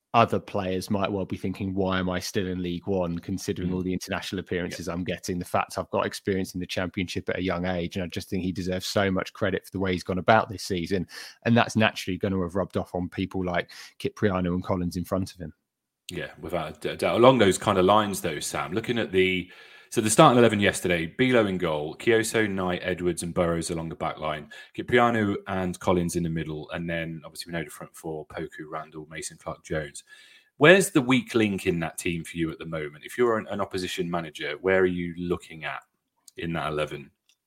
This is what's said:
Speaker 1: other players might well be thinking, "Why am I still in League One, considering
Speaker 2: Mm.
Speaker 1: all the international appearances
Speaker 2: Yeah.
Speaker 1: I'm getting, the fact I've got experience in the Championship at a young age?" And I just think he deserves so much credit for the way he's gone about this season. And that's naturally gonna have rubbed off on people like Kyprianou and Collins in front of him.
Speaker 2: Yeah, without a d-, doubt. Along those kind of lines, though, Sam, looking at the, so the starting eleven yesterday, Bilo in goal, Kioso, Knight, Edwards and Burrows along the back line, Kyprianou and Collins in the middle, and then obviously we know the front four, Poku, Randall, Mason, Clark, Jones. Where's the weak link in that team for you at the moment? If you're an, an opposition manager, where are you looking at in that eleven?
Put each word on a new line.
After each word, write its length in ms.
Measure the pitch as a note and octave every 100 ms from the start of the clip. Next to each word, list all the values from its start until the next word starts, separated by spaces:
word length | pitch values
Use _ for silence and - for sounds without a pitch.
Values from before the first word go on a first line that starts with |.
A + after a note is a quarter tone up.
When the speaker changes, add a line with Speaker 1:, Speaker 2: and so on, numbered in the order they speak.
| _
Speaker 1:
other 260 | A#2 A2 G2+
players 480 | - G#2 F#2 F#2 F#2+
might 200 | G2+ G2
well 140 | G2+ F2+
be 100 | F#2+
thinking, 380 | G2 F#2 G2
"Why 240 | F#2+ F#2 F#2
am 100 | F#2
I 100 | F2+
still 280 | - G#2+ F#2
in 160 | F2+
League 240 | F2+ F2 G2+
One, 320 | F#2+ F2 E2+
considering 520 | - F#2 - F#2 F2+
Speaker 2:
Mm. 40 |
Speaker 1:
all 80 | F#2
the 100 | F#2
international 480 | F#2 - F2+ - F#2+
appearances 460 | - F#2 F2+ F2+ F2
Speaker 2:
Yeah. 80 |
Speaker 1:
I'm 100 | E2+
getting, 340 | F2+ E2+ - F2+
the 60 |
fact 320 | F2 G2+ - -
I've 120 | F2+
got 160 | G2 G#2
experience 480 | - - F#2 F#2
in 60 | F2+
the 60 | F2
Championship 640 | - F2+ - F2 G2 -
at 100 | F2+
a 40 |
young 240 | F#2 F2 F2+
age?" 300 | F2+ F2 G2
And 60 |
I 40 | F2
just 220 | - -
think 120 | F#2+
he 100 | F2+
deserves 340 | F#2 F2+ F2+ -
so 240 | G#2+ G2
much 240 | F#2 -
credit 320 | - G2 F#2 -
for 40 |
the 100 | F#2+
way 120 | F#2+
he's 100 | F2+
gone 160 | - F2+
about 300 | E2 F2 -
this 120 | F#2
season. 420 | - F#2 E2+ F#2+ - - - -
And 100 | -
that's 220 | A#2 - A2
naturally 400 | A2 - - F2+
gonna 240 | G2+ F#2+
have 140 | F2
rubbed 240 | F#2+ F2+ G2
off 160 | -
on 160 | F2+ F2+
people 340 | - F#2 F#2+
like 260 | F2+ F2 - - - -
Kyprianou 560 | F#2+ - G#2 F#2 F2
and 100 | F2+
Collins 320 | - F#2 F2 F2+
in 80 |
front 300 | F2 F#2+ F#2+
of 60 | -
him. 120 | D#2+ - _ _ _ _ -
Speaker 2:
Yeah, 200 | F2 C#2+ -
without 360 | D#2+ E2+ D#2 D#2
a 40 | -
d-, 60 | D2
doubt. 200 | F#2+ F#2+
Along 200 | A#2+ B2+
those 180 | G2 F2+
kind 180 | A2 F#2+
of 60 |
lines, 360 | F#2 G#2 G#2 F#2
though, 180 | F2 D2+
Sam, 320 | - D#2+ C#2+
looking 260 | F#2+ A#2 A#2
at 140 | D#2
the, 380 | F#2 F#2 F#2 E2+ - - - -
so 120 | -
the 80 | G#2+
starting 280 | A2 D#3+ B2
eleven 200 | A#2 G#2+
yesterday, 480 | G2 - F2+ E2+ E2
Bilo 400 | - C3 B2 G#2
in 120 | F#2
goal, 360 | E2+ D2+ D2+ D2+
Kioso, 520 | - A2+ A2+ A#2 G#2+
Knight, 300 | F#2+ F2+ F2+
Edwards 400 | F#2 F2 F2 D#2+
and 120 | F2
Burrows 340 | E2+ F2 E2 E2
along 200 | E2 E2
the 40 |
back 240 | D#2 D#2+ -
line, 320 | D#2 D#2 D2 - -
Kyprianou 640 | - G2+ B2 A#2+ A2+ G#2 G2+ -
and 300 | F#2+ F2+ F2
Collins 360 | - F2+ F2 F2
in 60 |
the 80 | E2
middle, 400 | D#2+ D#2+ D2+ D2+
and 180 | E2+ E2+
then 320 | E2+ E2 E2 D2+
obviously 260 | - -
we 60 | E2+
know 60 |
the 60 | D2+
front 240 | - D#2+
four, 320 | - E2 D#2 D2+
Poku, 400 | E2 D#2 - D2+
Randall, 360 | D#2+ D#2 D#2 D2+
Mason, 260 | D#2+ D2 E2
Clark, 260 | E2+ -
Jones. 380 | - D#2+ D2 - - - - - _ -
Where's 340 | D3+ G3 F#3+
the 120 | D#3
weak 320 | B2 B2+ -
link 320 | A#2 G#2+ F#2+ F#2+
in 120 | E2+
that 180 | D#2+ -
team 260 | F#2 E2+
for 140 | D#2 E2+
you 120 | D#2+
at 80 | D2
the 60 | D#2+
moment? 380 | E2 D2 D2+
If 140 | - -
you're 180 | A#2+ A2
an, 100 | F#2
an 100 | G#2
opposition 500 | G2 F#2+ F2+ - F2
manager, 460 | E2+ D#2+ - D2 -
where 180 | F#2 F#2+
are 60 | F#2
you 280 | F2 F2 E2
looking 460 | F2 F2 - D#2+
at 180 | D2+ C2+ - _ _ _ _ -
in 160 | E2
that 140 | D#2+ D2
eleven? 380 | D2+ D2+ D#2+ C#2 _ _ _